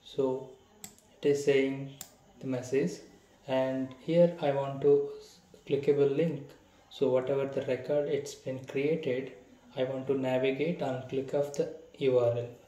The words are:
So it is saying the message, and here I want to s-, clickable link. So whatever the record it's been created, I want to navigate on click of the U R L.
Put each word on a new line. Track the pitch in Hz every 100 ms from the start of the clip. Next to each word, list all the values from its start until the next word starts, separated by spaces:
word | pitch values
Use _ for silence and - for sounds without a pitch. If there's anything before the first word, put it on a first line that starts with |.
| -
So | - 131 131 - - _ - - - _ -
it | 147
is | 143
saying | - 135 135 135 139 - - - _ -
the | 135
message, | 127 113 135 175 - - - _ _ -
and | 131 131 131 131 -
here | - 165 175 170
I | 143
want | 139 139 135
to | 143 143 - -
s-, | - - _ - -
clickable | 139 151 139 143 139
link. | 165 139 - - _ - _
So | - 131
whatever | 127 127 139 139
the | 135
record | - 123 - 147 143
it's | 143 - -
been | 135 131
created, | - 135 143 160 139 127 135 - - - - -
I |
want | 127 135 131
to | 131
navigate | 131 127 135 135 160 170
on | - 127 127
click | 135 135
of | 147 143 -
the | - - - -
U | 135 123
R | 117 120
L. | 117 -